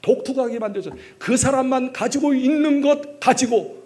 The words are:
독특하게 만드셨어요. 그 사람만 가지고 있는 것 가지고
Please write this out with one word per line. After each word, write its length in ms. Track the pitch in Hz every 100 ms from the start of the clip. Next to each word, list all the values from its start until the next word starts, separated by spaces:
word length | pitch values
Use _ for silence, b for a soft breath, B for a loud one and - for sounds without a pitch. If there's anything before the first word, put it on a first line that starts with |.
독특하게 560 | - 254 - 262 240 233
만드셨어요. 380 | 214 202 185 - B B
그 180 | - 247
사람만 560 | 262 269 262 262 254
가지고 420 | - 247 285 294
있는 460 | 262 247 302 302 285
것 360 | 277 285 - -
가지고 580 | - 247 247 226 160 -